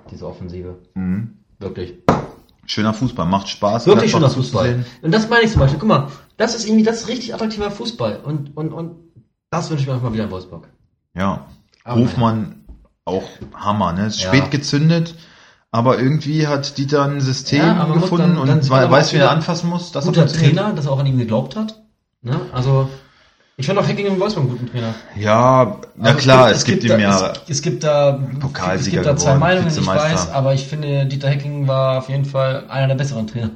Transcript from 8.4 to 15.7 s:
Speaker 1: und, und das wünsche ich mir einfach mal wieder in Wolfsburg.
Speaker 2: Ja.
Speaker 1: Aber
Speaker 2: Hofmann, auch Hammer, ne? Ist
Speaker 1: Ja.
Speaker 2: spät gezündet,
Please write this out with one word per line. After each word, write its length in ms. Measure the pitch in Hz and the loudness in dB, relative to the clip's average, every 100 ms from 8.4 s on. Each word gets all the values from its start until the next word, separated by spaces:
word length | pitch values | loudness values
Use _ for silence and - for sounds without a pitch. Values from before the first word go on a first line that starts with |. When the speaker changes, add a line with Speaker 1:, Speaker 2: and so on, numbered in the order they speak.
| 139 - | -8 -8
Speaker 1:
und, 160 | 156 | -8
und 240 | 160 165 - _ _ _ _ - | -8 -12 -14 _ _ _ _ -8
das 180 | 160 - | -6 -4
wünsche 120 | 151 | -4
ich 40 | 135 | -2
mir 60 | |
einfach 140 | 127 120 | -4 -4
mal 60 | |
wieder 100 | 110 | -4
in 60 | 98 | -6
Wolfsburg. 380 | 92 87 82 - _ _ _ _ | -8 -14 -18 -20 _ _ _ _
Speaker 2:
Ja. 320 | 85 98 87 - - _ _ | -4 -4 -4 -10 -20 _ _
Speaker 1:
Aber 160 | 123 120 | -4 0
Speaker 2:
Hofmann, 640 | 120 - 113 110 98 - - - _ _ | 0 2 0 0 -6 -12 -20 -20 _ _
auch 200 | - 92 - - - | -6 -6 -6 -14 -20
Hammer, 380 | - 101 104 90 | -8 -4 0 0
ne? 120 | 87 107 | 0 -4
Ist 160 | 104 | -4
Speaker 1:
Ja. 60 | 92 | 0
Speaker 2:
spät 220 | 131 139 | 2 2
gezündet, 640 | 143 - 143 160 170 165 - - _ _ _ _ | -2 -2 2 4 2 0 -8 -20 _ _ _ _